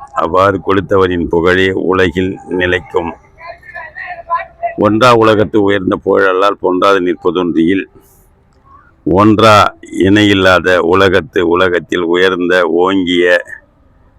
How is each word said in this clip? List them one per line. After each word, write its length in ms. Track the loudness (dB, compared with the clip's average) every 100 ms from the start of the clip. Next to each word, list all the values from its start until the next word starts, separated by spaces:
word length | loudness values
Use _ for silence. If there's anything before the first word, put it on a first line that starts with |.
| -12
அவ்வாறு 480 | -6 -2 0 0 0 -2
கொடுத்தவரின் 580 | -2 0 0 0 -2 -2
புகழே 440 | 0 0 0 0
உலகில் 680 | -2 -2 0 0 -2 -4 -6 -8
நிலைக்கும். 640 | -4 -4 -4 -4 -8 -8 -12 _ _ -20 -20 -20 -18 -18 -18 -16 -16 -8 -8 -8 -8 -8 -2
"ஒன்றா 360 | 0 2 4
உலகத்து 480 | 4 4 2 0 0
உயர்ந்த 340 | 0 0 -2 -4
புகழல்லால் 560 | 0 2 2 2 0 0
பொன்றாது 400 | -4 0 2 2
நிற்பதொன்றியில்." 840 | 0 -2 -2 -2 -2 0 0 -2 -6 -16 _ _ _ _ _ _ _ -20 _ _
ஒன்றா 520 | -2 2 2 4 4 4 2 -4
இணையில்லாத 1000 | -14 -2 2 2 2 2 2 2 2 0
உலகத்து 680 | 2 2 2 0 -2 -2 0
உலகத்தில் 580 | 0 0 -2 -4 -6 -2
உயர்ந்த 400 | 0 0 0 0 0 0
ஓங்கிய 760 | 0 0 0 0 0 2 0 -2 -18 _ _ _ _ _